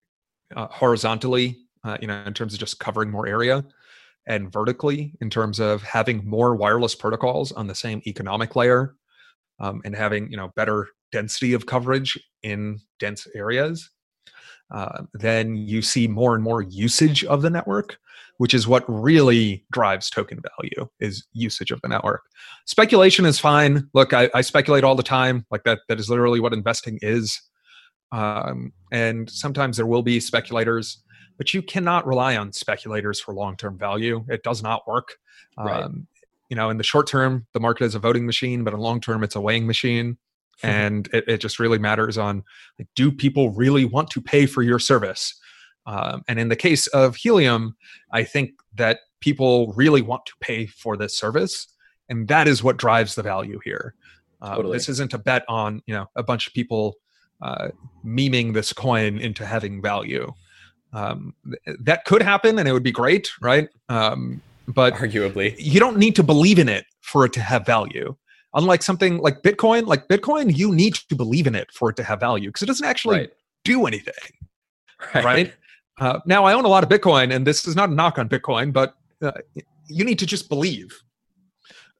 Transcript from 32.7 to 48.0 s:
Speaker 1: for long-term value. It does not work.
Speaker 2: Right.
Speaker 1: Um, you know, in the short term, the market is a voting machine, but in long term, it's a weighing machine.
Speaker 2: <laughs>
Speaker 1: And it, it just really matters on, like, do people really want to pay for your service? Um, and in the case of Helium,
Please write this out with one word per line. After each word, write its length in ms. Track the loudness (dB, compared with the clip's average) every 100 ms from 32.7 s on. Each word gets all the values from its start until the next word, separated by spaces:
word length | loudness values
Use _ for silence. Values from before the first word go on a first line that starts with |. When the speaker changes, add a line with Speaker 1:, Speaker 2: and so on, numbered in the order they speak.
| -6 -6 -6 -4 -6
Speaker 1:
for 120 | -8
long-term 440 | -8 -8 -8 -10 -8
value. 480 | -6 -4 -4 -4 -6
It 160 | -6
does 180 | -6 -6
not 240 | -4 -6 -4
work. 280 | -6 -6 -16 _ _ _ -10
Speaker 2:
Right. 260 | -6 -6
Speaker 1:
Um, 240 | -6 -12 -16 _ _ _ _
you 60 | -4
know, 140 | -4
in 80 | -2
the 60 |
short 240 | 0 0 2
term, 400 | 0 0 -2 -6
the 60 | -2
market 260 | -2 0 -2
is 100 | 0
a 40 |
voting 260 | 0 0 -2
machine, 380 | -4 -2 -2
but 100 | -4
in 60 | -4
long 220 | -4 -4
term, 220 | -4 -4
it's 120 | -4 -2
a 60 |
weighing 260 | -2 0 0
machine. 500 | 0 0 0 -2 -8
Speaker 2:
<laughs> 40 | _ _ _ _
Speaker 1:
And 460 | -2 0 0 -2 -2
it, 140 | -2 0
it 100 | -2
just 200 | -4 -2
really 180 | 0 2
matters 400 | 0 0 -2 -2
on, 240 | -4 -4 -8 -20 -20 -18
like, 80 | -8 0
do 160 | 2
people 400 | 2 0 2 2
really 320 | 2 2 4
want 260 | 2 0 -4
to 100 | -8
pay 240 | 0 4 4
for 180 | 2
your 160 | 0 0
service? 580 | 2 2 2 -6 -8 -10 -20 _ _ _ -10
Um, 380 | -6 -6 -8 -6
and 100 | -2
in 80 | 0
the 80 | 0
case 320 | 2 2 2
of 300 | 4 4 2
Helium, 580 | 2 4 4 2 -2 -10 -20 -20